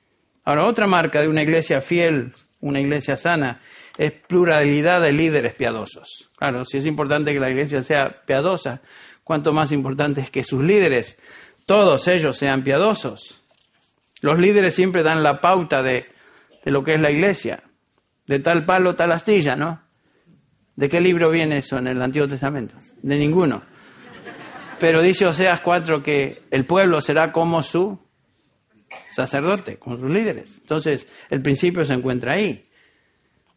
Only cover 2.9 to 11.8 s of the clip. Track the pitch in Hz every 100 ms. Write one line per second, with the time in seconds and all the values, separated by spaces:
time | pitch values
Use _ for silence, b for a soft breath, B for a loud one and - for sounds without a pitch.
2.9 | 147 143 135 170 165 131 - B B B
3.9 | - 151 - - 180 170 151 143 143 160
4.9 | 180 160 143 165 151 120 - 117 113 101
5.9 | - - - _ _ 143 123 127 139 156
6.9 | 151 143 147 147 143 131 131 143 143 123
7.9 | 147 131 - - 135 170 180 135 123 B
8.9 | B B B - 156 151 151 147 147 135
9.9 | 135 147 139 135 139 117 131 160 208 170
10.9 | 123 - B B B B B - 208